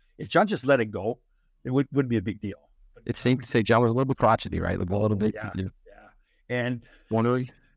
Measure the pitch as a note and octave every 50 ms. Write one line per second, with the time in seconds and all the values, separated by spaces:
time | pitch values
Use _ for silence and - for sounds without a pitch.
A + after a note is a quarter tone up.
0 | _ _ _ - - - - E3 G#3+ G3 G#3 - B2+ C3+ C#3 B2 A2+ A2 G2+ F#2+
1 | F#2+ A2 B2+ _ _ _ _ _ _ _ _ _ - B2+ B2+ C#3 C#3 - C3+ C#3
2 | C3+ A#2+ A#2 G#2+ F#2 A2 F#2 - - G2 F#2 - _ _ _ _ _ _ _ -
3 | - - - - - B2+ C3 B2 A#2 - - A#2 G#2 - A2+ A2+ B2 A2+ A2+ B2+
4 | C3+ C3 C3+ - B2+ A2 A2+ - - - - - F2 F2 F#2 F#2 F#2 F2 G2+ G2+
5 | G#2 G#2 G#2+ G2+ G#2 G#2+ G#2 G#2 A2 G2+ F2 F#2+ F#2+ F#2 - _ _ - - -
6 | - - _ _ _ _ _ _ _ - B2 A#2+ A#2+ B2 B2+ A#2 A#2 _ _ _
7 | _ - A2 A2+ A2+ A#2+ B2 B2+ B2+ - - _ _ _ _